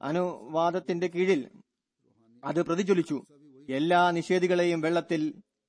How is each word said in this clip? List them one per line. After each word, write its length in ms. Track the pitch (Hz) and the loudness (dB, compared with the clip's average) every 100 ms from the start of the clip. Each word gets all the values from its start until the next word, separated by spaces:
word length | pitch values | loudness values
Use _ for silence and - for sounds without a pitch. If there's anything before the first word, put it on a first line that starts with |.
അനുവാദത്തിന്റെ 1040 | 135 170 180 147 113 156 170 175 - 170 180 | -4 -2 -2 -6 -6 0 0 0 -2 -2 -2
കീഴിൽ 420 | 175 185 170 120 - _ _ _ _ _ _ _ _ 139 | 0 2 2 -2 -14 _ _ _ _ _ _ _ _ -4
അത് 160 | 151 | -2
പ്രതിജ്വലിച്ചു. 640 | 165 170 190 185 151 143 - _ 151 - 147 | 0 -2 2 0 0 -6 -8 _ -20 -18 -6
എല്ലാ 420 | 131 160 175 175 | -2 2 4 4
നിഷേധികളെയും 720 | 170 160 185 180 180 175 170 | 2 0 2 2 2 2 0
വെള്ളത്തിൽ 600 | 156 170 160 165 156 - - _ | 0 0 0 -2 -4 -6 -16 _